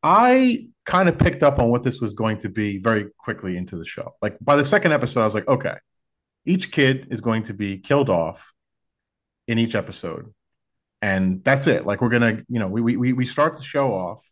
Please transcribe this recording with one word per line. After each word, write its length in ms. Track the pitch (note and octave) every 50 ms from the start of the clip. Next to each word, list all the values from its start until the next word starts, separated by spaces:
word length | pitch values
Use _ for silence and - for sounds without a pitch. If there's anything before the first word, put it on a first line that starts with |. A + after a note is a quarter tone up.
I 640 | - D#3 F3+ G#3+ A#3+ B3 B3+ C4 C4 B3+ A#3 - - - _ _ _
kind 240 | - - F3+ F#3+ F3
of 80 | -
picked 260 | - - F3+ - -
up 160 | D#3 C#3+ C#3 -
on 120 | B2 A#2
what 120 | A#2+ A#2+ A#2+
this 160 | B2+ - -
was 120 | A#2+ G#2
going 260 | G2 - A2 A2 G#2+ G#2
to 100 | - G#2
be 300 | F#2 A2 G#2+ G#2 G2+ G2
very 280 | F#2+ A2+ A2+ G#2+ G#2 - _ _
quickly 380 | - - A2+ - - F#2 F2+
into 200 | F2+ F#2 - -
the 80 | E2+ E2
show. 300 | - - - - - _ _
Like, 160 | - G#2+ - -
by 160 | - - C#3+
the 80 | D3 G3+
second 280 | C#3+ A3 G#3 - F3+
episode, 280 | D3+ C#3+ B2 - - B2+
I 40 | A2
was 100 | A2 G2+
like, 140 | G#2+ - -
"Okay, 280 | C3+ - - - - - _ _ _ _ _ _ _ _ _ _ _ _ _
each 260 | D#3+ F3+ F#3 - -
kid 340 | - D#3+ C#3+ C3 C3+ C3 - -
is 100 | C3 G#2+
going 240 | G#2 A#2 A2+ A2 G#2+
to 100 | A2 G#2
be 240 | G2 G#2 G2+ G2 F#2+
killed 320 | - - C#3+ C#3+ C#3 C3+
off 420 | F#2 E2+ E2 D#2+ - - - - _ _ _ _ _ _ _ _ _ _ _ _ _ _ _ _ _ _ _
in 120 | - A#2 A2+
each 160 | A2+ A2+ A2+
episode. 600 | G#2+ F2+ - - - - F2 D#2+ - - A2 _ _ _ _ _ _ _ _ _ _ _ _ _ _
And 420 | - G2+ F#2+ F#2+ F#2+ F#2 F#2 F#2 -
that's 220 | C3 C#3 C3+ C#3
it. 200 | D#3+ A#2+ - -
Like, 160 | G2 G2+ -
we're 60 | B2 A#2
gonna, 320 | A#2 A#2+ A#2 A2+ A2 A2 - _
you 100 | A#2+ A#2
know, 100 | G#2 F#2
we, 120 | G2 A2+
we, 140 | A2+ A#2+ A#2+
we, 160 | G2+ B2 B2+ B2+
we 100 | B2+ B2
start 300 | B2+ - - D3 D#3+ -
the 80 | -
show 320 | - - - C#3+ C#3 C3 G#2
off." 280 | F#2 F#2 F2 G#2+ - _ _